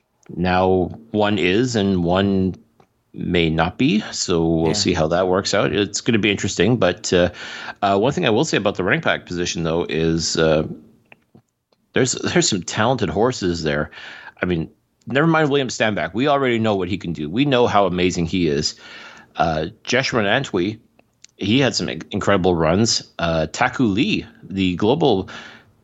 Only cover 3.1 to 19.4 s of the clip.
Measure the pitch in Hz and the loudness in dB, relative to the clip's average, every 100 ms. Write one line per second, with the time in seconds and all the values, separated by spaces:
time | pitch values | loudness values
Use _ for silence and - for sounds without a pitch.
3.1 | - 85 87 82 78 82 - 131 190 - | -10 -2 2 2 2 0 0 0 0 -4
4.1 | - - 85 82 82 80 76 - - 80 | -8 -2 0 2 2 0 0 0 0 0
5.1 | 85 92 92 - 101 135 95 101 - - | 2 2 0 0 0 0 0 -2 -4 -2
6.1 | 113 104 101 101 - 90 123 92 92 - | 0 2 0 -2 0 2 4 2 0 0
7.1 | 90 87 - - - - - 101 98 120 | 2 2 0 -14 -14 -14 -4 0 2 0
8.1 | 165 151 110 160 143 101 - 92 151 156 | 0 0 2 0 0 -2 -2 -2 0 0
9.1 | 82 - 87 87 90 82 82 - 78 82 | -2 -4 -6 -4 -2 -2 -2 -2 0 0
10.1 | 82 80 - 80 78 73 - - _ _ | 0 -2 0 2 2 0 -8 -18 _ _
11.1 | _ _ - _ _ _ _ _ - 127 | _ _ -20 _ _ _ _ _ -2 0
12.1 | - 101 175 170 101 85 - 113 131 92 | -2 -2 0 0 -2 -4 -2 0 2 0
13.1 | 82 120 - 92 85 78 73 76 - - | 0 0 0 -2 -2 -2 -2 -4 -10 -18
14.1 | - - - 90 85 78 _ _ _ - | -18 -16 -6 -2 -2 -4 _ _ _ -4
15.1 | 127 165 160 151 143 127 - 113 95 80 | 0 4 4 2 0 -2 0 0 0 -4
16.1 | 95 143 139 131 117 110 101 90 95 87 | -2 0 2 2 2 2 0 -2 -4 -6
17.1 | 78 76 101 147 123 117 101 95 90 90 | -6 -4 0 2 4 4 4 2 2 0
18.1 | 90 82 95 82 71 - - - - - | 0 -2 0 0 0 -2 -6 -18 -20 -20
19.1 | - - - | -20 -12 -2